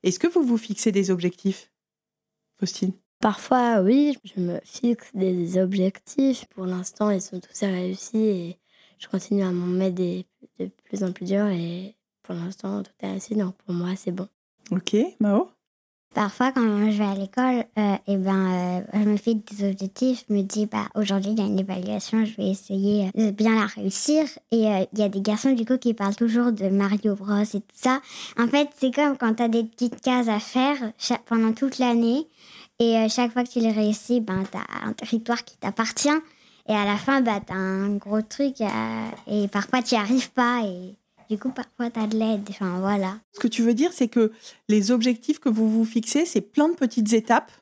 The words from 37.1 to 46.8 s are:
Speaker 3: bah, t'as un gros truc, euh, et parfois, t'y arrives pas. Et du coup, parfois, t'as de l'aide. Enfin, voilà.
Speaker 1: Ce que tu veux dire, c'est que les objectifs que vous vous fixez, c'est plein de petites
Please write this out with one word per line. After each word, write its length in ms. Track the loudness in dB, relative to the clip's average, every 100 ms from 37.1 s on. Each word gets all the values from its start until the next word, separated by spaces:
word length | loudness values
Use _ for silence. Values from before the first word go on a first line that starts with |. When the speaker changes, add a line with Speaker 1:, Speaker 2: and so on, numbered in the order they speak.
| 4
Speaker 3:
bah, 200 | 4 0 -4
t'as 80 |
un 360 | -4 -2 0 0 -2
gros 260 | -2 -2
truc, 400 | -2 -2 -2 0
euh, 40 | -2 -2 -4 -4 -8 -10 -4
et 200 | -2 0
parfois, 340 | -2 -2 -2
t'y 120 | 2
arrives 360 | 0 2 0 0
pas. 300 | 0 2 0 -2
Et 300 | -6 -14 -18 _ _ _
du 80 | -4
coup, 120 | -4
parfois, 400 | -8 -12 -6 -4
t'as 160 | -2 -2
de 100 | 0
l'aide. 280 | 0 0 -4
Enfin, 320 | -6 -4 -2
voilà. 380 | 0 0 -2 -6 _
Speaker 1:
Ce 80 | -4
que 80 | -2
tu 140 | 2
veux 120 | 2
dire, 180 | 2 0
c'est 160 | 0 0
que 240 | 2 2 0 -20 -16 2
les 220 | 2 4
objectifs 480 | 2 2 0 -2 -2
que 80 | 0
vous 200 | 2 2
vous 160 | 2
fixez, 400 | 2 0 2 0
c'est 160 | 2 0
plein 280 | 0 2 2
de 60 |
petites 380 | 2